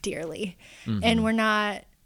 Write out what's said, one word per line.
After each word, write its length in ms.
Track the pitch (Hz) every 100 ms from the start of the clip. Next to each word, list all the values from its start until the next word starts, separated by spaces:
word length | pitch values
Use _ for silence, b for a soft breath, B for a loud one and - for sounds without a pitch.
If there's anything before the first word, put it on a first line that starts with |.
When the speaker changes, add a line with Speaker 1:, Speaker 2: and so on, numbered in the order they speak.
Speaker 1:
dearly. 560 | 202 131 165 156 202 - B B B
Speaker 2:
Mm-hmm. 140 | 110
Speaker 1:
And 180 | 226 226
we're 80 | 220
not 520 | 226 220 214 208 196 - _